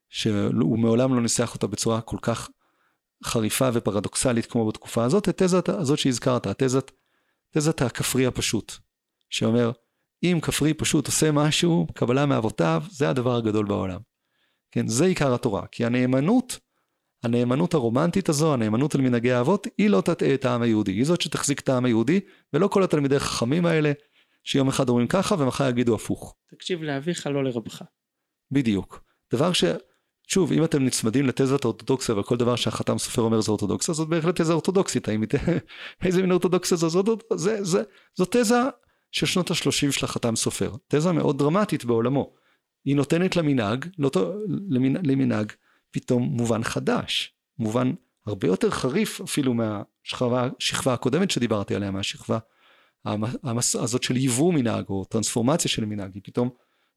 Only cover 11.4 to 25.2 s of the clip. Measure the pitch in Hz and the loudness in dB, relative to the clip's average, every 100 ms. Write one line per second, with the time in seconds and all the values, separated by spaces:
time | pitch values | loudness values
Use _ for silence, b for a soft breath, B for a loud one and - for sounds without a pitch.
11.4 | 151 - 175 170 165 - 113 131 143 127 | 2 2 2 2 0 -2 0 2 2 2
12.4 | 110 - 165 160 156 - 151 135 123 120 | 0 0 0 0 -4 -2 0 2 0 0
13.4 | 110 107 101 101 95 92 - _ _ _ | 2 0 0 0 -2 -6 -14 _ _ _
14.4 | _ _ _ - 117 117 185 180 143 120 | _ _ _ -4 0 2 2 2 0 0
15.4 | 120 95 92 - 117 123 127 131 151 247 | 0 -2 -6 -4 -2 0 2 2 2 2
16.4 | - - _ _ _ _ _ _ 120 120 | 0 -8 _ _ _ _ _ _ -2 0
17.4 | 123 131 170 160 117 120 170 196 175 143 | 2 2 2 2 2 2 0 0 0 0
18.4 | 160 131 107 110 147 143 131 120 120 123 | 2 2 0 0 0 0 2 2 2 2
19.4 | 127 208 233 - 208 190 180 160 156 135 | 2 0 -2 0 2 4 2 0 2 2
20.4 | 123 120 120 107 98 95 143 175 151 - | 0 0 2 2 2 0 0 0 -2 -4
21.4 | - 139 - 127 123 113 113 190 B B | -2 -2 0 0 2 2 2 0 B B
22.4 | B 143 196 202 180 151 139 139 131 - | B 0 2 2 2 2 2 0 0 -2
23.4 | 127 165 170 160 151 143 b b b b | 0 2 2 2 0 -2 b b b b
24.4 | - 139 135 127 123 120 117 190 | -2 0 2 2 2 2 2 0